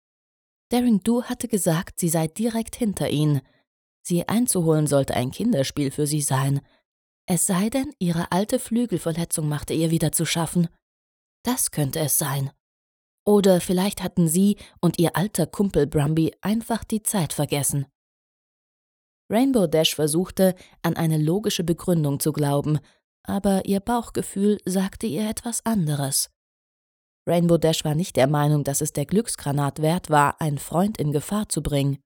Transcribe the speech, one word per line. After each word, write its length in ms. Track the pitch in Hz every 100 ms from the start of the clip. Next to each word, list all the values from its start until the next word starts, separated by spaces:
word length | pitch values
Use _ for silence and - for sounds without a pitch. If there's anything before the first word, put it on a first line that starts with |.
| _ _ _ _ _ _ _
Daring 340 | 247 247 208
Do 200 | - 233
hatte 260 | - 247 -
gesagt, 500 | 208 180 160 - -
sie 80 | 170
sei 200 | 165 160
direkt 500 | - 226 226 220 -
hinter 320 | 226 185 143
ihnen. 320 | 143 151 143 - _ _ _ _ _
Sie 220 | - 175 -
einzuholen 640 | 214 247 190 160 156 151
sollte 280 | 143 135 -
ein 160 | 127
Kinderspiel 600 | - 214 196 135 - 139
für 160 | - 147
sie 140 | 151
sein. 400 | 143 135 139 139 - _ _ _ _ _ -
Es 200 | 180 -
sei 240 | 180 214
denn, 220 | 269 277 -
ihre 320 | 175 170 170
alte 260 | 180 208 254
Flügelverletzung 920 | - 226 240 165 170 160 170 - 151
machte 240 | 147 -
ihr 180 | 147 160
wieder 220 | 165 151
zu 120 | - 160
schaffen. 440 | - 160 180 170 - _ _ _ _ _ _
Das 280 | - 247 -
könnte 280 | - 147 160
es 180 | 151 -
sein. 340 | 143 139 135 - _ _ _ _ _ _ -
Oder 340 | 208 196 180
vielleicht 420 | - 180 196 -
hatten 280 | 185 - 165
sie 260 | 165 196 202 - _
und 180 | 170 -
ihr 200 | 165 -
alter 280 | 185 - 156
Kumpel 420 | - 202 175 147
Brumby 460 | 156 147 160 160 -
einfach 460 | 175 226 - 226 -
die 180 | 220
Zeit 300 | - 208 151
vergessen. 520 | - 143 143 135 143 139 _ _ _ _ _ _ _ _ _ _ _ _ _ _
Rainbow 320 | 208 269 254 175
Dash 300 | 156 160 -
versuchte, 600 | 156 156 185 - 185 180 - _
an 160 | 170 -
eine 200 | 160 156
logische 460 | 151 185 214 -
Begründung 560 | 170 165 - 170 147 139
zu 140 | 160
glauben, 460 | 147 147 143 143 151 - _ _ _
aber 400 | - 196 202 190
ihr 160 | - 196
Bauchgefühl 800 | 196 240 226 - - - 202 208 -
sagte 420 | 185 190 - 226
ihr 220 | 147 214
etwas 360 | 220 240 226 -
anderes. 640 | 220 151 143 139 139 - _ _ _ _ _ _ _ _ _ -
Rainbow 320 | 170 170 170
Dash 280 | 160 160 156
war 100 | 151
nicht 220 | 185 -
der 100 | 131
Meinung, 380 | 151 147 151 139
dass 160 | 139
es 100 | 151
der 140 | - 143
Glücksgranat 760 | 185 226 - 143 143 143 -
wert 280 | 156 175 -
war, 320 | 147 143 -
einen 160 | 160 143
Freund 400 | - 156 202 214
in 160 | 151
Gefahr 340 | 147 - 208 208
zu 160 | -
bringen. 360 | 151 143 139 135